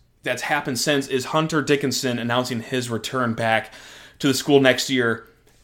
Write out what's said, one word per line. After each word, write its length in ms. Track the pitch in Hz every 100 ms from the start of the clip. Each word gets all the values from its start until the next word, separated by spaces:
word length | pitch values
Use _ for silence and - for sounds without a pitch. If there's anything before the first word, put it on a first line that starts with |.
| _ _
that's 200 | 135 123
happened 360 | - 151 139 127
since 300 | - 143 139
is 180 | 131 127
Hunter 360 | 160 160 160
Dickinson 560 | 139 143 135 120 131 120
announcing 420 | 117 120 123 120
his 300 | - 127 120
return 420 | 113 - 131 120
back 400 | 113 113 113 - - - - - -
to 100 | 143
the 60 |
school 260 | 131 - 143
next 300 | 131 127 -
year. 360 | 131 120 113 - _ _ _